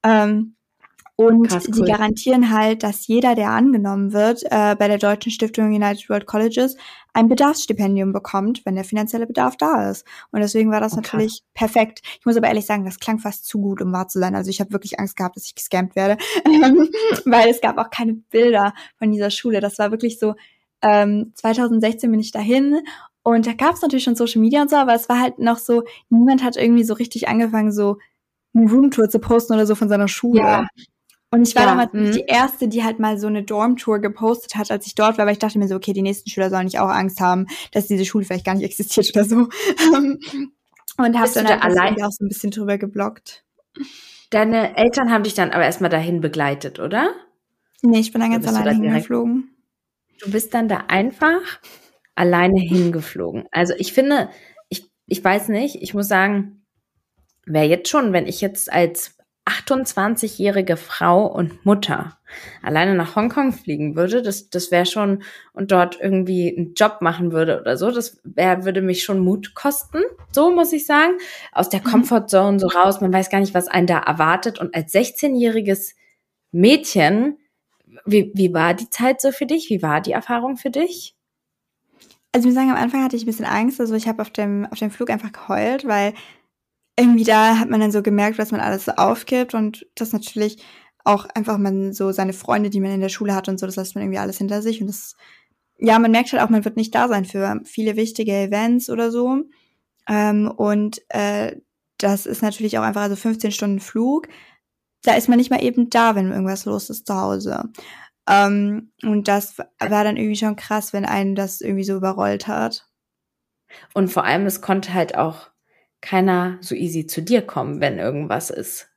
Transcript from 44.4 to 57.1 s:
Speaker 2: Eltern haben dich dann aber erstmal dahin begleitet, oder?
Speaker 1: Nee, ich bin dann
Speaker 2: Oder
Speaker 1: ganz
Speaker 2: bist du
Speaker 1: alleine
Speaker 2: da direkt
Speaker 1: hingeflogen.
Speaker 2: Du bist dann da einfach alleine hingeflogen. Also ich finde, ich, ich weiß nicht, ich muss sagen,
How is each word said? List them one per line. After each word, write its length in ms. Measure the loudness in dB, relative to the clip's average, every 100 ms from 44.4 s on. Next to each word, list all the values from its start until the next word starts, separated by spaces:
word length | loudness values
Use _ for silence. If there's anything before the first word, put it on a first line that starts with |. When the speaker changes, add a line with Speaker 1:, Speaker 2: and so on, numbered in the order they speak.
| 2 2 0 2
Speaker 2:
Eltern 360 | 2 2 2
haben 100 | 0
dich 120 | 0
dann 180 | 0 0
aber 100 | 2
erstmal 260 | 0 0 0
dahin 300 | 0 0 -2
begleitet, 600 | -2 -2 -2 -2 -10 -10
oder? 300 | -4 -2 -2 -4 _ _ _ _ _ _
Speaker 1:
Nee, 180 | 2 4
ich 100 | 2
bin 100 | -2
dann 100 | 0
Speaker 2:
Oder 100 | 0
Speaker 1:
ganz 60 | 0
Speaker 2:
bist 100 | 0
du 40 |
Speaker 1:
alleine 160 | 2 2
Speaker 2:
da 60 |
direkt 120 | 2
Speaker 1:
hingeflogen. 560 | 0 0 -2 0 -2 -4 _ _ _ _ _ _ _
Speaker 2:
Du 100 | -4
bist 200 | -4 -2
dann 140 | -2 -2
da 180 | -2 0
einfach 720 | 0 0 0 0 0 -4 -14 -20 -20 _ _ _ 0
alleine 440 | 2 4 4 2
hingeflogen. 840 | 2 2 2 -2 -8 -10 -8 -8 -4
Also 200 | 0 0 0
ich 140 | 0
finde, 380 | 0 2 0 -2 -10 -20 _ _
ich, 220 | -16 _ _ _
ich 160 | -2
weiß 260 | 0 0 0
nicht, 280 | -2 -4 -6
ich 180 | -8
muss 140 | -6 0
sagen, 500 | 2 2 0 -4 -12 _ _ _ _ _